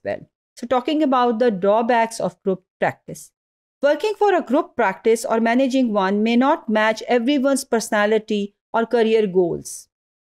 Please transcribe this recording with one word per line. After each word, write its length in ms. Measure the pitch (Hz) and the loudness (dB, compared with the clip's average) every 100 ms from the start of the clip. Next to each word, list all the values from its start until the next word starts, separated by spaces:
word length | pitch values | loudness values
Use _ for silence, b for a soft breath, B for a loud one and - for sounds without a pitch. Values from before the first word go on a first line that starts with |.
| 98 | -10
well. 140 | - - _ _ - | -10 -12 _ _ -16
So 100 | 240 | -4
talking 360 | 254 254 302 | -2 0 0
about 360 | 302 262 247 220 | 0 2 0 0
the 120 | 247 190 | 0 0
drawbacks 560 | 196 220 240 240 226 - | 2 2 2 0 0 -2
of 160 | 185 - | -8 -6
group 200 | 196 185 _ _ | -6 -6 _ _
practice. 440 | 175 - - 156 - _ _ _ _ _ | -4 -4 -12 -18 -18 _ _ _ _ _
Working 320 | 277 302 427 | 0 0 -2
for 160 | 403 403 | 0 2
a 60 | 359 | 2
group 340 | - 277 349 - | 2 -2 -2 -2
practice 480 | 202 190 220 226 | -2 0 0 0
or 140 | - 226 | 0 0
managing 520 | 226 240 269 262 247 | 2 2 2 0 0
one 300 | 208 190 208 | 0 0 0
may 140 | 220 233 | 0 2
not 320 | 269 320 - | 2 0 -2
match 340 | 214 220 220 - | 0 0 -2 -2
everyone's 560 | 247 233 294 269 269 | 0 2 0 0 -2
personality 800 | - 226 - 214 208 220 214 208 202 _ _ | -2 -4 -2 -2 0 0 -2 -4 -6 _ _
or 120 | 226 226 | -4 -2
career 400 | 240 220 220 214 | 0 2 2 2
goals. 480 | 180 170 151 135 - - _ _ _ _ | 0 0 -2 -10 -16 -20 _ _ _ _